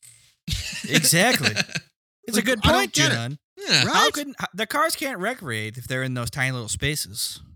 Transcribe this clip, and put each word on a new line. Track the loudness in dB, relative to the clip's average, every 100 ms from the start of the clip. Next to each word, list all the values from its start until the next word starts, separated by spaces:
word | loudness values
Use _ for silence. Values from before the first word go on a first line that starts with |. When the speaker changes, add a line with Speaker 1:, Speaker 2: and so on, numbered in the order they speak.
| -20 -20 _ _ -6 -4 -4 -8 0
Speaker 1:
Exactly. | 2 4 6 4 4 0 0
Speaker 2:
<laughs> | -2 -6 -10 _ _ _
Speaker 1:
It's | -2 0
Speaker 3:
Like, |
Speaker 1:
a | 2
good | 2
Speaker 3:
I | 4
don't | 4
Speaker 1:
point, | 2
Speaker 3:
get | 2 2
it. | 0
Speaker 1:
Junon. | -4 -8 _ -10
Speaker 2:
Yeah. | 0 2
Speaker 3:
Right? | 4 4
Speaker 1:
How | 4
can | 2 -4
h-, | -8 -8
the | -6 -4
cars | 0 0
can't | -2 -6 -4
recreate | -4 -4 -4 -4 -4 -8
if | -6
they're | -4
in | -2
those | -2 -4
tiny | -2 -2
little | -2 -6
spaces? | -4 -2 -2 -6 -6 -8 -8 -16